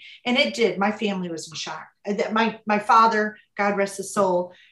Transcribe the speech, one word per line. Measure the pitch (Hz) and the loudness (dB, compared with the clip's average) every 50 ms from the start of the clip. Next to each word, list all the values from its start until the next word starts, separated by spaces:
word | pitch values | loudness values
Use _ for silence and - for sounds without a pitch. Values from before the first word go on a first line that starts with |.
| - - - - - | -20 -20 -20 -8 -4
And | 240 240 269 | -2 0 2
it | 294 - - | 0 0 0
did. | 240 226 190 175 180 | 0 0 0 2 0
My | 202 214 | 0 -2
family | 208 - 226 202 196 185 180 170 | 0 -2 -2 -4 -2 -4 -4 -6
was | 165 156 156 160 | -8 -8 -10 -12
in | 156 | -12
shock. | 147 - 170 156 160 - - _ _ - 196 | -12 -10 -10 -10 -12 -14 -18 _ _ -8 -4
Uh, | 202 | -2
that | 214 - - 214 | -2 -2 0 0
my, | 220 226 220 220 - - | 0 0 0 -2 -4 -4
my | 214 208 208 | -2 -2 0
father, | - - 233 226 220 220 214 214 214 214 214 - _ _ _ | 2 4 6 6 6 6 4 2 -2 -2 -4 -10 _ _ _
God | - 202 202 202 196 | -2 -2 0 0 0
rest | 196 196 - - | -2 -2 -4 -8
his | 185 - | -10 -6
soul, | - 208 196 180 180 180 180 180 - - _ _ | -2 0 2 2 2 0 -2 -4 -10 -20 _ _